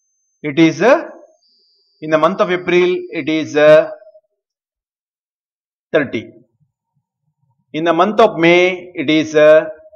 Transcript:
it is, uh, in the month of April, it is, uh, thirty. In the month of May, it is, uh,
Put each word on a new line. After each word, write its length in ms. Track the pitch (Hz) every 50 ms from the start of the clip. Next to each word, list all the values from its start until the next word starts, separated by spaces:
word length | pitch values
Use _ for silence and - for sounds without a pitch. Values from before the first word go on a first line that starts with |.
| _ _ _ _ _ _ _ _ -
it 160 | 151 143 147
is, 220 | 165 160 156 139
uh, 240 | 185 233 285 330 - - - - - _ _ _ _ _ _ _ _ _ _ _ _ _ _ _
in 80 | 156 156
the 80 | 160
month 240 | 156 151 170 196 202
of 100 | 214 170
April, 460 | 180 180 180 - 175 180 180 180 180 175 - -
it 180 | - 170 139 143
is, 260 | 156 156 147 123 135
uh, 360 | 147 147 151 151 156 160 156 - - - - - _ _ _ _ _ _ _ _ _ _ _ _ _ _ _ _ _ _ _ _ _ _ _ _ _ _ _ _ _ _ _ _ _ _ _ -
thirty. 320 | 160 143 117 - 113 95 - - _ _ _ _ _ _ _ _ _ _ _ _ _ _ _ _ _ _ _ _ _ _ _ _ _ _ _ -
In 100 | 151 160
the 80 | 170 165
month 280 | 165 175 208 - -
of 180 | 233 208 160 156
May, 520 | 165 170 175 175 180 180 185 180 - - -
it 160 | - 143 131
is, 240 | 156 160 151 156 151
uh, 320 | 156 151 151 156 156 165 - - - _ _ _